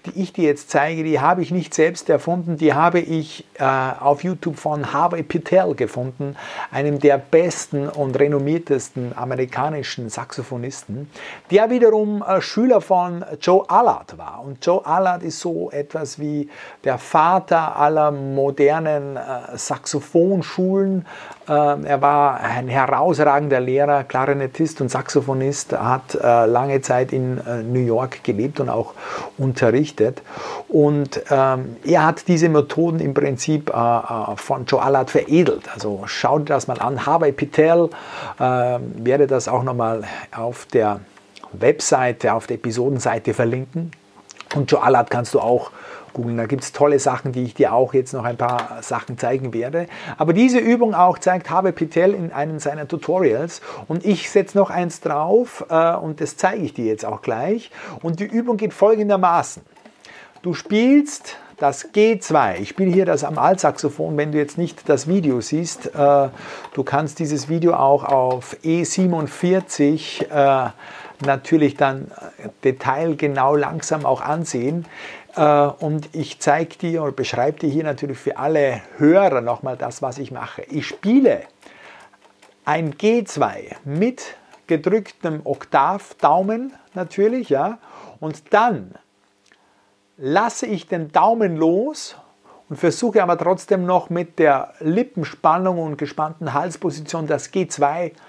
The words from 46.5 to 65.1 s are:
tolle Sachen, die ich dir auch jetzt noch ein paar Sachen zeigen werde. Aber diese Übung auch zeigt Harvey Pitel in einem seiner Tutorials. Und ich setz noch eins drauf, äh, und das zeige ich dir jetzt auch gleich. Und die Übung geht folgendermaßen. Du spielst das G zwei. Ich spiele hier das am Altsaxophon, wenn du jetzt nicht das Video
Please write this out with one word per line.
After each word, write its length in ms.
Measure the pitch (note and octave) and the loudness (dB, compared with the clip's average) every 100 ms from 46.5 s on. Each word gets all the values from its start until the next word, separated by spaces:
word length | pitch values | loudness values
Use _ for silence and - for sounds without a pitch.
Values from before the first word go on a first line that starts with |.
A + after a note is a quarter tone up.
| C3+ - | -4 -4
tolle 280 | - D3 C#3+ | 2 4 4
Sachen, 320 | C#3 B2+ C3+ | 0 -2 -4
die 120 | B2+ | -4
ich 100 | B2 | -4
dir 200 | - A#2+ | 2 2
auch 200 | A#2 B2+ | 4 2
jetzt 200 | C3+ B2+ | 0 -2
noch 100 | C3+ | -4
ein 140 | A#2 A#2+ | -6 -2
paar 420 | B2 A#2+ - A#2 | -2 -2 -6 -10
Sachen 360 | - A#2+ - B2 | -8 -8 -8 -6
zeigen 360 | B2 C3+ C3 | -2 -2 -4
werde. 340 | A#2 B2 E3 E3+ - - - | -6 -4 -4 -6 -12 -10 -2
Aber 160 | D#3 | 2
diese 260 | E3+ B3+ B3 | 4 6 6
Übung 340 | A3+ A#3+ A#3 | 4 4 4
auch 240 | F3 F3+ E3+ | 4 4 4
zeigt 300 | F#3 F3+ - | 0 0 0
Harvey 220 | E3+ F#3 | 0 0
Pitel 420 | E3 D#3 E3 F#3 | 0 -2 2 2
in 180 | G3 E3 | 2 -4
einem 280 | - D3+ D#3 | -4 -6 -4
seiner 280 | D3 D3+ D3 | -6 -6 -6
Tutorials. 760 | D#3+ - F3+ D#3+ A2+ E3+ - - - - | -6 -2 2 2 2 -4 -10 -16 -14 -8
Und 180 | E3+ G#3 | -4 0
ich 240 | F#3 - | -2 0
setz 240 | G3+ F#3+ G3 | 0 2 2
noch 140 | F#3+ | 2
eins 320 | F3+ F3 - | 0 -4 -4
drauf, 640 | D#3 D3+ E3 G#3+ A#3+ - - | -4 -2 2 2 2 -6 0
äh, 260 | D#3+ E3 E3+ | 2 4 2
und 240 | D#3+ D3+ | -4 -6
das 160 | D3 - | -6 0
zeige 280 | F#3 G#3 | 0 0
ich 100 | D#3 | -6
dir 120 | - A2 | -2 -2
jetzt 200 | G#2+ G#2+ | -2 -4
auch 160 | G#2+ | -6
gleich. 500 | - A2+ D3+ A3+ - - - E3 | -4 -4 -2 -4 -6 -18 -16 -8
Und 180 | E3 E3+ | -6 -4
die 60 | G#3 | -4
Übung 320 | A3+ A#3+ G#3+ | -2 -2 -2
geht 160 | G#3 | -2
folgendermaßen. 880 | - G#3 A3 G#3 G3 F3+ E3+ - - - _ - _ - - - - | 2 4 4 2 2 2 2 -2 -8 -20 _ -20 _ -20 -20 -20 -10
Du 120 | F3+ | -6
spielst 840 | D#3+ - G#3 B3 C#4+ D4 - - - - - | -6 0 2 6 6 4 -4 -16 -20 -16 -2
das 360 | C#3+ C#3+ E3 | 0 0 -2
G 260 | G#3 A3 A3 | 4 4 4
zwei. 380 | - D#3 A2+ F2 | 2 2 2 -2
Ich 100 | G2+ | -6
spiele 220 | - F#3+ | -2 2
hier 140 | F3+ F3+ | 4 2
das 180 | D#3 | 2
am 140 | D3 D3+ | -2 2
Altsaxophon, 800 | C#3+ F#3 D#3 C#3 C#3+ - E3 D3 | 2 4 2 0 -4 -2 -4 -2
wenn 160 | D3 | -2
du 40 | D3+ | 0
jetzt 200 | D3 - | -2 -2
nicht 320 | E3+ - - | -6 -4 0
das 180 | C#3 | 0
Video 320 | D3 | 2